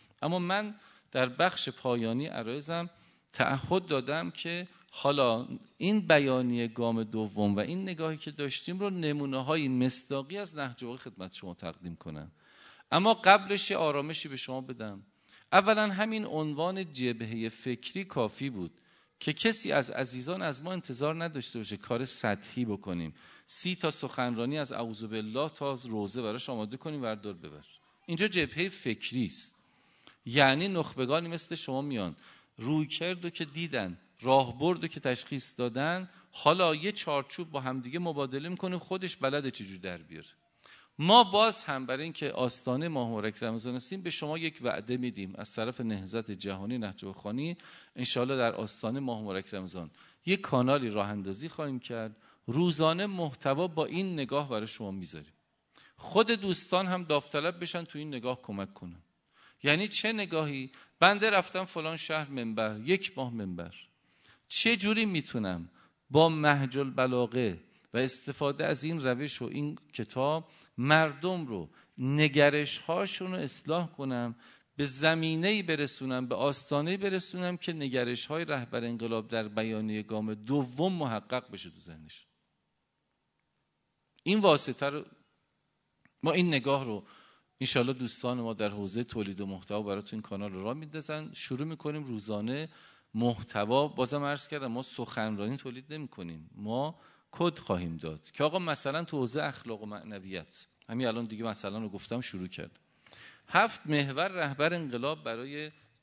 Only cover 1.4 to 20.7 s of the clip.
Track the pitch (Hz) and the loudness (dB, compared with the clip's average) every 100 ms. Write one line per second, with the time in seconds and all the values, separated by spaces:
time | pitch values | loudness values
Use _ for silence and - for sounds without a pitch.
1.4 | 180 - - - 131 120 113 120 151 - | 2 2 -4 -4 0 0 0 -2 -2 -6
2.4 | 110 135 147 165 175 - _ _ _ - | -6 -6 -6 -6 -6 -12 _ _ _ 0
3.4 | - 135 - 185 180 143 123 156 175 - | 2 0 2 0 2 -2 0 -2 -4 -6
4.4 | 170 170 180 - _ - 139 143 123 113 | -6 -6 -8 -16 _ -2 2 6 6 4
5.4 | 127 - - - 180 214 165 156 139 127 | 0 -10 -14 -2 2 4 6 6 6 4
6.4 | 123 120 117 110 117 113 107 110 107 104 | 2 2 0 0 2 2 0 -2 -2 2
7.4 | 104 101 101 175 190 165 160 156 - 143 | 4 4 0 -2 -4 -4 -4 -4 -8 -6
8.4 | 143 127 - 185 202 180 151 147 143 131 | -4 -4 -4 -4 -2 0 0 0 0 0
9.4 | 131 160 139 127 127 127 - 139 135 196 | 2 2 4 4 4 4 0 -4 -4 -6
10.4 | 196 156 135 123 120 127 127 92 92 - | -8 -6 -6 -6 -10 -10 -12 -12 -12 -10
11.4 | 95 85 87 82 90 82 82 76 80 - | -10 -10 -10 -10 -10 -10 -10 -10 -12 -18
12.4 | _ - - - - 147 208 220 185 202 | _ -20 -20 -20 -2 2 4 6 8 8
13.4 | 196 202 - 180 160 143 147 160 151 131 | 6 0 2 2 2 2 -2 -4 -6 -4
14.4 | - 131 131 123 110 98 - _ _ - | -4 -4 -6 -8 -8 -10 -16 _ _ -20
15.4 | - 190 196 214 214 190 214 220 208 156 | 4 6 8 6 4 0 -2 -2 -2 -2
16.4 | 156 147 170 190 180 135 127 117 113 113 | -2 0 -2 -2 -6 -2 -2 -2 -4 -4
17.4 | 113 - 131 120 - 190 190 147 110 - | -4 -4 -6 -6 -6 -8 -4 0 0 -2
18.4 | 139 110 85 - _ _ _ - - 151 | -6 -4 -8 -10 _ _ _ -8 -4 2
19.4 | 226 226 - 143 131 - 131 127 127 190 | 2 2 2 2 2 -2 -4 -4 -6 -4
20.4 | 175 131 160 | -4 -4 -6